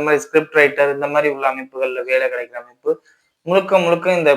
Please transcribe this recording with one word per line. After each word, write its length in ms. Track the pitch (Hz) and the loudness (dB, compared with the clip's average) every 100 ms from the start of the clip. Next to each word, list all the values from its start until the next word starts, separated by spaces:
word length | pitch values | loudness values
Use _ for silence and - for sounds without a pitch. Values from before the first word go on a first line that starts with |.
மாதிரி 160 | 151 147 | 0 -2
ஸ்கிரிப்ட் 340 | - 156 156 156 | 0 -2 0 2
ரைட்டர், 320 | 143 143 143 139 | 2 2 0 0
இந்த 100 | 143 | -2
மாதிரி 140 | 147 147 | 0 0
உள்ள 120 | 135 135 | 0 -2
அமைப்புகள்ல 500 | 131 131 131 131 127 127 | -4 -10 -6 -4 -4 -2
வேலை 160 | 131 131 | -2 0
கிடைக்கிற 240 | 123 120 120 | -4 -10 -14
அமைப்பு, 280 | 120 _ 147 160 _ _ _ _ 165 | -16 _ -6 -6 _ _ _ _ -2
முழுக்க 300 | 190 190 190 | 0 2 0
முழுக்க 220 | 170 170 175 175 | 2 0 0 0
இந்த 120 | 151 | 2